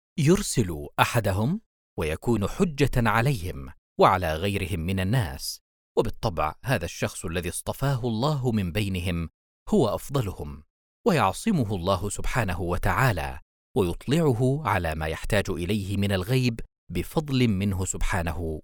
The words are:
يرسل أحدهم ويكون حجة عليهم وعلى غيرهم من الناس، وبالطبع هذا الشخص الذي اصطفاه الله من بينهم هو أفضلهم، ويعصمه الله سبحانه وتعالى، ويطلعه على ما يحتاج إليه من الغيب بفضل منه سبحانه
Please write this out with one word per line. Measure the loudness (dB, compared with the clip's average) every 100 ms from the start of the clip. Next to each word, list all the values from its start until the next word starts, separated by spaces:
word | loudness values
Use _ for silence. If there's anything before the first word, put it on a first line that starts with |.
| _ 0
يرسل | 4 4 4 0 0 -2 -6 0
أحدهم | 2 2 2 2 0 -2 -6 _ _ -4
ويكون | -2 -2 0 0 0
حجة | 0 0 2 2 4
عليهم | 2 2 2 0 -4 -10 -12 -16 _ 4
وعلى | 4 6 2
غيرهم | 0 0 0 -2 -2
من | -2 0
الناس، | 2 2 0 -4 -10 -10 _ _ _ -2
وبالطبع | -2 -2 -4 0 -2 -2
هذا | -2 -2
الشخص | -2 -4 -6 -4
الذي | -6 -4 -4
اصطفاه | -6 -6 -2 -2 0
الله | -2 0 0 0 0
من | 0 0
بينهم | -2 -2 -2 -2 -2 -4 -10 _ _ 0
هو | 2 2
أفضلهم، | 0 -4 -4 -2 -6 -10 -12 -18 _ _ _ 0
ويعصمه | 4 2 0 0 2 0
الله | 0 0 0 0
سبحانه | -2 -2 0 -2 -2
وتعالى، | -2 0 2 2 2 0 -4 -8 -16 _ _ 0
ويطلعه | 0 0 -2 2 2 2 0 0 0
على | 0 0
ما | -2 -4
يحتاج | -4 0 0 0
إليه | -2 -2 -2 -2 -2
من | 0
الغيب | 0 0 2 2 -2 -8 _ -8
بفضل | -6 -2 -4 0 2 2
منه | 2 0 -2
سبحانه | -4 0 0 0 -2 -4 -6 -6